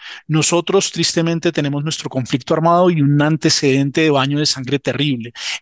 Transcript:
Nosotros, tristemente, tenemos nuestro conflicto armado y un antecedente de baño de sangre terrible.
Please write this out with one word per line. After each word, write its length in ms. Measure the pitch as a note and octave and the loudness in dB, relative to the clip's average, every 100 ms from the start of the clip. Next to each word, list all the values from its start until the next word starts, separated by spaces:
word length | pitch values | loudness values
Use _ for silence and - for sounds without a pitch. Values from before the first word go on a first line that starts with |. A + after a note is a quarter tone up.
| - - - | -20 -20 -2
Nosotros, 640 | D#3 D3 E3+ E3+ G3 - | 0 2 0 2 0 0
tristemente, 640 | E3+ E3 - E3 E3+ F3 | -2 -2 0 0 0 -2
tenemos 320 | D#3+ D3 C#3+ D3+ | -2 -2 -2 -4
nuestro 240 | - C3+ | -6 -6
conflicto 440 | C3 A#2+ C3+ - | -6 -4 -4 0
armado 360 | D#3 E3 E3+ F3+ | 0 4 4 4
y 100 | E3 | 4
un 220 | C#3+ C#3+ | 2 4
antecedente 800 | D3 D#3 E3 - C#3+ C3+ C#3 D3 | 2 2 2 2 2 2 0 2
de 80 | D#3+ | 2
baño 300 | C#3+ C3+ C#3+ | 2 0 0
de 60 | D3+ | -2
sangre 320 | - B2 C#3 | -4 -4 -4
terrible. 540 | - B2 C#3+ B2+ A2+ - - - | -2 -2 -2 -2 -6 -12 -10 -8